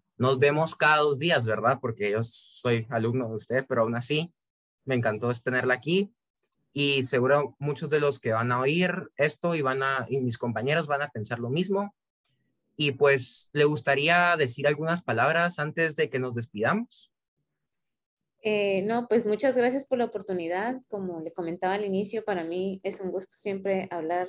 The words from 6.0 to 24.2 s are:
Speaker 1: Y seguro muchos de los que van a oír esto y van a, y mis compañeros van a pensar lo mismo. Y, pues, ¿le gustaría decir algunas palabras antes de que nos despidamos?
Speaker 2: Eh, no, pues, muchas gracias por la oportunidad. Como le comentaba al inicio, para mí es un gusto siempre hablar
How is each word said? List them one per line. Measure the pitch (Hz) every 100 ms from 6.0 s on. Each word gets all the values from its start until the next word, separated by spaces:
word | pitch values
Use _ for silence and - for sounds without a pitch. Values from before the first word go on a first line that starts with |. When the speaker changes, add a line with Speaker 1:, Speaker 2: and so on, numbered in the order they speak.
| 202 _ _ _ _ _ _
Speaker 1:
Y | 143 143 139
seguro | 127 131 131 143 135 -
muchos | 143 143 151
de | 151
los | 147 143
que | 120
van | 110 120
a | 123
oír | 135 165 180 180 - -
esto | 151 - 175
y | 165
van | 131 131
a, | 135 135 117
y | 135
mis | 127 113
compañeros | 120 107 127 160 147
van | 139
a | 147
pensar | 113 104 117
lo | 120
mismo. | 151 185 196 202 - _ _ _ _ _ _ _ -
Y, | 147
pues, | - 143 139 117 - -
¿le | 147
gustaría | 147 151 - 139 151 175 175 170
decir | 131 117 143
algunas | 147 160 175
palabras | - 113 135 160 175 170
antes | 156 165 165 147
de | 151
que | 131
nos | 127
despidamos? | 120 113 104 113 202 240 - - _ _ _ _ _ _ _ _ _ _ _ _ _
Speaker 2:
Eh, | 214 208 202 190
no, | 202 233 240
pues, | 226 214
muchas | 214 269 247
gracias | 247 269
por | 269 254
la |
oportunidad. | 233 214 190 185 165 180 226 262 -
Como | 208 185 170
le | 160
comentaba | 175 165 175 185
al | 202
inicio, | 208 190 196 220
para | 214 185
mí | 165 175 190 190
es | 190 202
un | 190
gusto | 180 190
siempre | - 208 196 196 190 -
hablar | 175 160 175